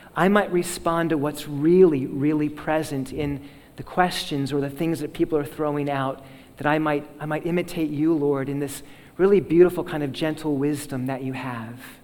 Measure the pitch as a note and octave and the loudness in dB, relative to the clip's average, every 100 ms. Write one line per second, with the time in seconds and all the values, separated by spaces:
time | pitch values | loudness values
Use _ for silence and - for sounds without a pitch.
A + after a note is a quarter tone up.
0 | - - F3+ G#3 F#3 F3 F3 - E3+ E3 | -10 0 4 4 2 0 -2 -4 -2 0
1 | E3 D#3 C#3+ D3 D3 D3 D3+ F3+ F#3 C#3+ | 0 0 -2 -6 -8 -2 4 8 8 6
2 | B2+ C#3 D3 D#3 D3+ D3 - D#3 D3+ C#3 | -2 -2 0 0 -2 -4 -2 -2 -2 -6
3 | B2+ C#3+ D3 C#3+ - - - - - - | -6 -4 -4 -6 -10 -20 -20 -18 -8 0
4 | F3+ - - D3 C3+ C#3+ C#3 C#3 E3 D#3 | 0 0 -4 -4 -2 -2 -2 -2 -2 -2
5 | D3 - E3 D#3 C#3+ - D3+ D3 C#3+ C#3 | -6 -2 0 0 -2 -4 -2 -2 -2 -2
6 | C3+ C3+ - - - - D3 D#3 D#3 D3 | -2 -4 -12 -20 -20 -4 0 2 2 -2
7 | C#3+ - D3+ D3+ E3 F3 F3 - D#3 D3 | -4 -12 -6 -4 -2 -2 -2 -4 -4 0
8 | D#3 D#3+ C#3+ C#3 C3+ C#3+ C#3+ - - - | 2 2 2 0 -2 -4 -6 -8 -16 -20
9 | - - F#3 G3+ C3 D#3+ F3+ E3+ - D#3 | -20 0 4 4 4 6 6 6 -4 -4
10 | D3 B2+ D#3+ D#3 D#3 C#3+ C#3+ D3 - C3+ | -4 -2 -4 -2 -2 0 0 -2 -4 -6
11 | B2+ C3+ C3 C3 C3 A#2+ A2+ A#2+ - - | -4 -4 -6 -6 -8 -8 -10 -14 -18 -20